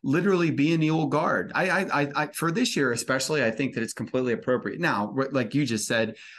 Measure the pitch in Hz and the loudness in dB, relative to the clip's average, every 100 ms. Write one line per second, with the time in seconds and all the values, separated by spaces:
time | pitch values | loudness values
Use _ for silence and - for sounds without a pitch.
0 | 135 156 190 185 165 131 151 165 156 160 | 0 2 4 4 2 2 2 4 2 2
1 | 147 147 - 104 - 143 185 175 170 139 | 2 0 2 0 -2 -2 0 0 0 0
2 | 143 147 151 - 165 175 240 - 131 113 | 0 -2 -4 -2 -2 0 0 2 0 0
3 | - 131 - 151 113 113 131 123 113 - | 0 -2 0 0 0 0 -2 -2 -6 -6
4 | 113 127 127 110 127 123 - - 170 107 | -4 -2 0 -2 0 -2 -2 -2 0 0
5 | 104 131 131 139 113 143 131 110 - 117 | -2 -2 -2 -2 0 0 0 -2 0 0
6 | 110 - - | 0 -4 -18